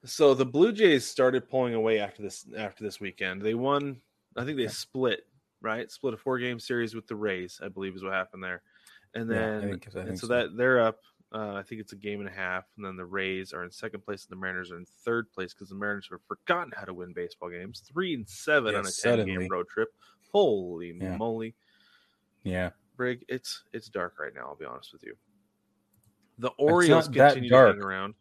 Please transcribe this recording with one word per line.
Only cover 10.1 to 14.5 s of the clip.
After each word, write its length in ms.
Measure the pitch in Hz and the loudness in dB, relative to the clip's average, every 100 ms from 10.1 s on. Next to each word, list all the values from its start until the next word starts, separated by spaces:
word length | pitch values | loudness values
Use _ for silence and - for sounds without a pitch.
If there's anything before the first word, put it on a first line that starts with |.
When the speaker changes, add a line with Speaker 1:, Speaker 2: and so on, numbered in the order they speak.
| 92 | -8
Speaker 1:
so 80 | 113 | 0
Speaker 2:
so. 40 | |
Speaker 1:
that 220 | 123 95 101 | 0 0 0
they're 240 | 127 127 | 4 4
up, 220 | 113 110 _ _ _ | 4 0 _ _ _
uh, 200 | 110 107 | -10 -8
I 80 | 98 | -10
think 200 | 95 110 | -10 -14
it's 100 | 107 | -14
a 40 | 101 | -10
game 240 | 104 104 | -8 -8
and 80 | 98 | -10
a 40 | |
half, 320 | 95 92 92 - - | -8 -6 -6 -8 -14
and 100 | 101 | -12
then 100 | 92 | -10
the 80 | |
Rays 480 | 90 98 95 95 95 | -8 -6 -4 -6 -8
are 100 | 82 | -10
in 60 | 90 | -12
second 300 | - 110 101 | -10 -12 -12
place, 220 | - 98 | -10 -12
and 60 | - | -10
the 100 | 92 | -10
Mariners 300 | 95 | -8